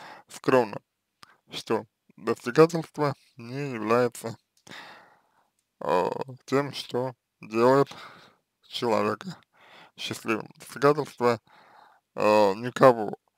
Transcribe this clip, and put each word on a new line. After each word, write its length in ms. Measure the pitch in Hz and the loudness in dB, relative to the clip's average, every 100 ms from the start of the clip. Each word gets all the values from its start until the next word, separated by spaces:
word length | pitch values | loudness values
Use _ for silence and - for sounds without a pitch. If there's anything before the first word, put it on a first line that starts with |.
| - - - | -20 -20 -20
скромно, 520 | - - 131 110 107 _ _ _ _ - _ _ | -8 2 4 2 -4 _ _ _ _ -20 _ _
что 360 | - - 110 107 _ _ - | -12 -4 -4 -6 _ _ -10
достигаторство 1000 | 110 113 123 135 170 165 156 - 143 - _ - | -6 -6 0 4 4 4 -8 -4 -4 -6 _ -20
не 360 | 117 135 143 | -14 -10 -8
является, 640 | 117 107 120 120 - 113 107 _ _ - - - - - _ _ _ _ _ _ - | -4 0 2 2 -2 -12 -14 _ _ -20 -20 -20 -20 -20 _ _ _ _ _ _ -10
а, 300 | - 87 87 - 131 127 - | -2 0 0 -4 -10 -14 -4
тем, 260 | 135 143 | -2 -2
что 420 | - - 123 127 123 _ _ | -8 -8 -6 -6 -10 _ _
делает 480 | 107 110 123 135 139 - - - - _ _ _ - | -6 2 4 6 2 -2 -20 -20 -20 _ _ _ -14
человека 720 | - 120 104 104 107 190 - _ _ _ - - - | -6 0 0 0 -4 -10 -18 _ _ _ -20 -20 -14
счастливым. 540 | - - 113 107 - - | -10 -8 -4 -6 -6 -20
Достигаторство, 840 | - 120 139 151 131 - 120 113 _ _ _ - - _ _ - | -18 -2 0 0 -4 -2 -2 -2 _ _ _ -20 -20 _ _ -2
а, 380 | 104 107 101 | 2 4 4
никого 640 | 101 123 - 131 117 107 - _ | 0 -6 4 6 6 -2 -10 _